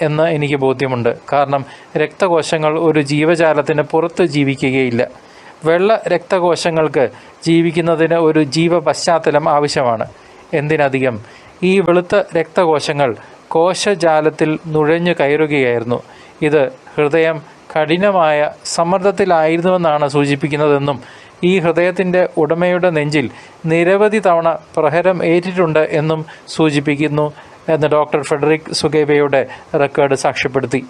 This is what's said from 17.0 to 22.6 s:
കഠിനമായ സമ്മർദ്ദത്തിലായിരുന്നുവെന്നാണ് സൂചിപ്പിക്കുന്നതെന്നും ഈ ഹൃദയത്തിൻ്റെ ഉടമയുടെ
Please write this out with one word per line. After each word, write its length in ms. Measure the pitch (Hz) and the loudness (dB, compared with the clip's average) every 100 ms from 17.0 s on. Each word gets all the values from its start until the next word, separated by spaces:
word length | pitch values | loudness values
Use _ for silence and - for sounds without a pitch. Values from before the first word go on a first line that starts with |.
| 151 165 160 156 - - - | 0 2 0 -2 -10 -20 -8
കഠിനമായ 680 | 160 151 170 202 190 156 147 151 - | -4 -2 0 2 2 2 2 -2 -4
സമ്മർദ്ദത്തിലായിരുന്നുവെന്നാണ് 1400 | - - 170 190 190 190 190 165 156 170 180 185 165 147 147 | -8 -4 0 0 0 0 0 2 2 0 0 0 0 0 0
സൂചിപ്പിക്കുന്നതെന്നും 920 | 147 143 143 156 147 151 143 143 127 - - - - | 0 0 -2 -2 0 2 2 0 -4 -10 -20 -20 -4
ഈ 80 | 175 190 | 0 0
ഹൃദയത്തിൻ്റെ 640 | 165 165 180 180 185 180 180 - | 0 0 0 0 0 0 0 0
ഉടമയുടെ 520 | 151 165 | 0 0